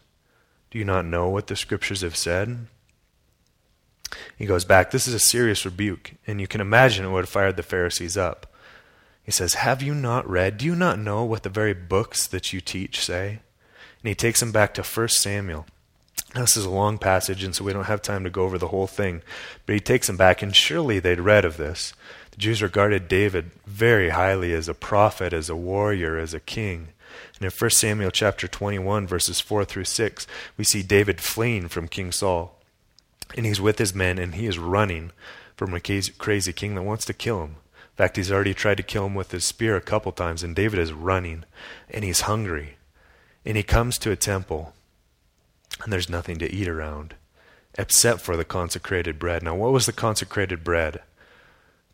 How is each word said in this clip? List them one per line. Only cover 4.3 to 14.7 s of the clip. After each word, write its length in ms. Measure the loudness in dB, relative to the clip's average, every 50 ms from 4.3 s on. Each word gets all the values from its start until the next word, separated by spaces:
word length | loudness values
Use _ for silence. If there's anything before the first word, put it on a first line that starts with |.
| -10
He 80 | -6 0
goes 220 | 2 2 2 6
back. 240 | 8 8 8 8 6
This 180 | 2 0 0 0
is 60 | 2
a 40 | 4
serious 460 | 4 4 4 4 4 2 2 0 -2
rebuke, 480 | -4 -4 -2 -2 -2 -4 -6 -12 -18 -20 -14 _
and 120 | -8 -6 -6
you 80 | -6
can 140 | -4 -4 -4
imagine 440 | 0 4 8 8 8 8 6 2 -2
it 60 | 0
would 120 | 0 0 0
have 60 | 0
fired 260 | 2 2 2 2 2
the 60 | -2
Pharisees 540 | -4 -2 0 0 0 0 -2 -4 -6 -4 -2
up. 360 | -2 -2 -2 -4 -8 -14 -20 -20 _ -20 -20 -20 -20 _ _ _ _ _ _ _ _ _
He 80 | -4
says, 220 | -2 -2 0 0 0
"Have 280 | 0 0 0 0 0
you 120 | -2 -4 -2
not 340 | -2 -2 0 -2 -2 -2 0
read? 300 | 0 2 2 2 0 -2
Do 80 | -2
you 80 | -2 0
not 240 | 2 2 2 2 0
know 260 | -2 -2 -2 -2 0
what 200 | -2 -2 -4 -4
the 40 | -6
very 260 | -2 0 0 0 0
books 520 | -2 -2 0 0 0 0 0 -2 -4 -4
that 260 | -4 -4 -6 -6 -6
you 80 | -8 -8
teach 440 | -8 -6 -6 -6 -6 -6 -4 -4 -4
say?" 360 | -2 -2 -4 -4 -4 -8 -10 -14 _ _ _ _ _ _ -20 -20 -20 -20 _
And 60 | -6 -4
he 60 | -2
takes 260 | 0 0 2 2 2
them 120 | 0 2
back 220 | 4 4 4 4